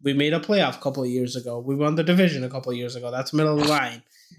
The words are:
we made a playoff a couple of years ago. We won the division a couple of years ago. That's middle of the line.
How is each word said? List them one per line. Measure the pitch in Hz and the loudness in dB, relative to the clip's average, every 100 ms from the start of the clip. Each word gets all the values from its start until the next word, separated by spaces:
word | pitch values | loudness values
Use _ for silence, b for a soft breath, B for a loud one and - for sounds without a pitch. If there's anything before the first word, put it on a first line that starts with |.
we | 139 | 0
made | 139 147 | 2 2
a | 165 | 0
playoff | 156 202 143 - | 2 2 2 0
a | |
couple | 143 135 | -4 -2
of | 127 | -2
years | 127 123 123 | -2 -2 -4
ago. | 123 120 | -8 -8
We | 127 139 | -4 0
won | 147 160 | 0 2
the | |
division | 180 180 180 143 | 2 4 4 2
a | 127 | -6
couple | 131 127 | -6 -6
of | 123 | -4
years | 123 123 | -6 -8
ago. | 120 | -6
That's | 123 131 | -6 -2
middle | 151 156 151 | 2 2 2
of | |
the | 147 | 2
line. | 147 123 117 _ b b | 2 0 -8 _ b b